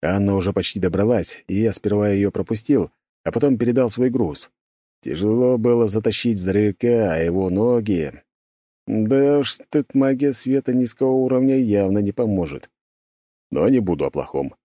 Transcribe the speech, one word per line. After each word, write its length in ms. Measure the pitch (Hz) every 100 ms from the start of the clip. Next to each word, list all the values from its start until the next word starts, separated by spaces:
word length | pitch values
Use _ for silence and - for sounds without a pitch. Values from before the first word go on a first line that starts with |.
Анна 320 | 80 98 101 98
уже 160 | 92
почти 280 | 98 92 -
добралась, 640 | 92 90 104 117 82 - -
и 120 | 95
я 120 | 110
сперва 380 | 95 104 104 104
её 220 | 98 101
пропустил, 600 | - 92 110 - 139 - _ _ _
а 80 | -
потом 260 | - 143 127
передал 320 | 120 120 123
свой 200 | 110 127
груз. 420 | 120 95 71 - _ _ _ _ _
Тяжело 560 | - 76 104 113 123 127
было 300 | 117 117 113
затащить 500 | 104 113 104 120 107
здоровяка, 760 | 90 98 107 98 120 117 104
а 40 | 80
его 320 | 82 90 95
ноги... 720 | 92 113 123 107 92 76 - _ _ _ _ _ _ -
Да 520 | 107 110 135 139 143
уж, 200 | 135 - -
тут 240 | 151 139
магия 400 | 139 135 131 143
света 400 | 131 127 135 131
низкого 380 | 127 123 - 131
уровня 460 | 131 131 127 131 135
явно 420 | 120 101 98 101
не 120 | 101
поможет. 580 | 101 117 98 82 69 - _ _ _ _ _ _ _ _
Но 200 | - 90
не 100 | 131
буду 260 | 98 80 69
о 60 |
плохом. 440 | 73 67 69 69 -